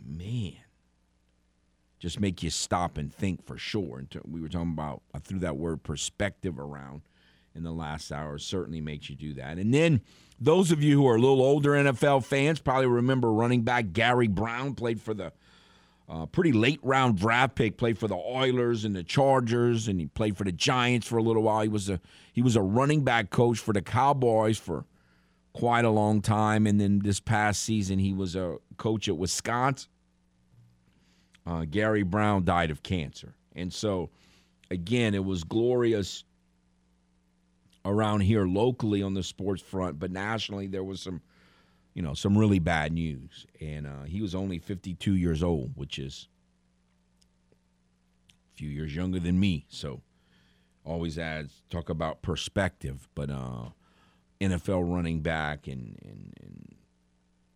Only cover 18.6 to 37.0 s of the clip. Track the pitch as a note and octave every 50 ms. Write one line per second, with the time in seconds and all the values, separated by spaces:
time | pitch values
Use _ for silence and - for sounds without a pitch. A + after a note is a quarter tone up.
18.6 | A#2+ A#2+ A#2+ A2 G#2+ G#2+ G2+ F#2 E2+ - - C#3+ C3+ C#3 C3+ C3 B2 A2+ A#2 A#2+
19.6 | A#2+ A#2+ A#2 A2+ A2 A2 G2 F2+ D#2 C#2+ - - A2+ G#2+ G2 - G2+ G2 F2 D2+
20.6 | - D3 C3+ B2+ A#2+ B2 B2 A#2+ G2+ - A#2 A2+ A2+ A2+ A2+ A2 G#2+ A2 G#2+ A2
21.6 | A2 A2 G#2+ G#2 F#2+ G2 F#2+ E2+ - - - - - - _ A#2 A#2+ B2+ A2 A2+
22.6 | G2 F#2+ G#2 A#2+ C3+ C#3+ D3+ D#3 C3+ C3 A#2+ A#2 G#2+ F#2 - - A#2+ A#2 A2+ G#2+
23.6 | - - G#2 G2+ E2+ - G#2 B2 C3 C#3 C#3+ C3+ C3 A#2+ A2 A2 A2 A2 A2 G#2
24.6 | - - D#2+ C#2+ - - _ _ _ _ _ _ _ _ _ _ _ _ _ -
25.6 | A2+ A#2+ A#2 A#2 A#2+ A2+ G#2+ G#2+ G#2+ G#2+ G#2+ G#2+ F#2+ - A2 G#2+ G#2+ G#2+ G#2+ G#2+
26.6 | G#2+ G#2+ G2+ G#2 G2+ G2 G2+ G2+ G2+ G2+ G2 - - - A2+ G#2 G#2+ G#2+ G2+ -
27.6 | - - A2 G#2+ G2 F#2 F#2+ F#2+ F#2+ G2 G2 F#2+ G2 F#2 E2 F#2+ F#2 F2 D2 -
28.6 | - _ - - - A#2 A2+ G#2+ - - F2+ D#2 F#2 F2 - - - - A#2 A#2+
29.6 | B2+ C#3 C3 - - - _ _ _ _ _ _ _ _ _ _ _ _ _ -
30.6 | - _ _ _ _ _ _ _ _ _ _ _ _ _ _ _ _ F2 E2+ E2
31.6 | E2 D#2 D2 G2+ G#2+ A2 A2 G#2+ G2+ F2 F2 G#2+ G#2+ G#2 G#2 G2 F2+ F#2 F2 F2
32.6 | E2+ D#2+ D2+ - - - G2 F2 D2 C2+ - - - - - _ _ _ _ -
33.6 | F2+ F#2 F2 - - G#2+ G2 F#2 E2 - - _ _ _ _ _ _ _ _ _
34.6 | _ _ F#2+ F2+ E2+ F#2 A#2+ B2 A#2 A2 G2+ G2 F#2+ F#2+ F#2+ F2 D#2+ E2 G#2+ A2
35.6 | A#2 B2 B2 B2 A#2+ A#2 A2+ G#2 F#2 - - - - _ _ _ _ _ _ _
36.6 | _ _ _ _ _ _ _ _